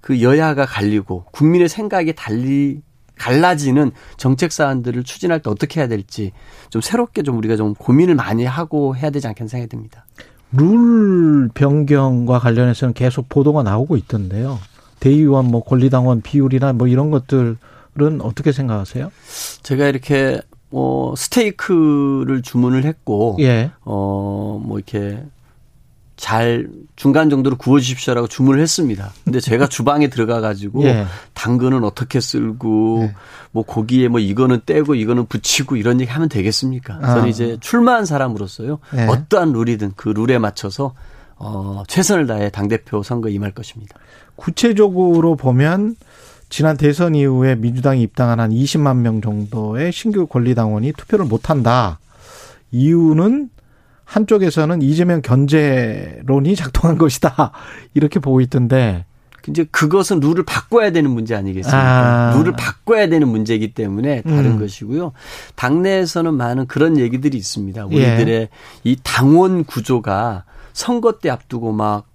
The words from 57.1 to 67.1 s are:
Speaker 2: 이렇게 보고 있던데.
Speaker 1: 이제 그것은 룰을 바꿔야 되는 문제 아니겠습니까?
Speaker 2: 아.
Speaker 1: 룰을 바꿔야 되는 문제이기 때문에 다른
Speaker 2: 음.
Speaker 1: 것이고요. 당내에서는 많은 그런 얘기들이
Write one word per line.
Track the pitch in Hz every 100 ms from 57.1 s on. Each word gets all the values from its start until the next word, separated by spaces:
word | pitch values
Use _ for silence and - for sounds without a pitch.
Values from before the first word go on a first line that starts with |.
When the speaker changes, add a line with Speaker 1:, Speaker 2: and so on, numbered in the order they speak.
| 127 170 - 151 - - - -
Speaker 2:
이렇게 | - 151 180
보고 | 143 131
있던데. | 131 139 123 131 117 92 87 _ _ - -
Speaker 1:
이제 | 147 160
그것은 | - 151 185 190 185
룰을 | 143 170
바꿔야 | 175 - - 233 214
되는 | 170 143
문제 | 120 110
아니겠습니까? | 110 98 92 92 139 131 127 123 120 120
Speaker 2:
아. | 123
Speaker 1:
룰을 | 160
바꿔야 | - - - - 220 202
되는 | 165 143
문제이기 | 110 107 113 107
때문에 | - 107 98 135 139
다른 | 160 151 127
Speaker 2:
음. | 110
Speaker 1:
것이고요. | 104 95 104 139 175 - - - - -
당내에서는 | 123 156 185 190 180 175 165
많은 | 151 120 127 127
그런 | 135 156 156
얘기들이 | 120